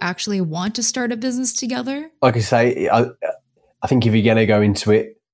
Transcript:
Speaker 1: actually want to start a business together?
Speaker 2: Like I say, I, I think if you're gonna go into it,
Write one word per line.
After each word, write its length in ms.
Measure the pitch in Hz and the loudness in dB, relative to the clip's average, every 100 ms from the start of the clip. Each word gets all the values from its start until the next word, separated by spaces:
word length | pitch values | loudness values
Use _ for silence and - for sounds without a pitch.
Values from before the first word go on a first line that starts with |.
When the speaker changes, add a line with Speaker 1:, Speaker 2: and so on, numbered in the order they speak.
Speaker 1:
actually 400 | 175 185 208 196 | -6 -6 -4 -2
want 340 | 165 165 196 233 | -2 -4 -6 -4
to 80 | |
start 280 | 220 262 240 | -4 -2 -4
a 60 | 240 | -4
business 360 | 254 247 254 | -4 -2 -2
together? 560 | - 240 247 247 277 320 - | -2 -6 -6 -6 -8 -10 -2
Speaker 2:
Like 140 | 127 117 | 0 0
I 40 | |
say, 500 | 107 117 120 - 95 | 0 2 2 0 0
I, 160 | 113 123 - - - _ _ _ - | 2 0 -4 -8 -10 _ _ _ -6
I 60 | - | 0
think 180 | 131 117 | 2 4
if 80 | |
you're 100 | 110 | 4
gonna 220 | 110 113 110 | 4 2 4
go 160 | 104 | 4
into 300 | 104 101 107 | 2 2 2
it, 260 | 107 - - _ | 2 0 -14 _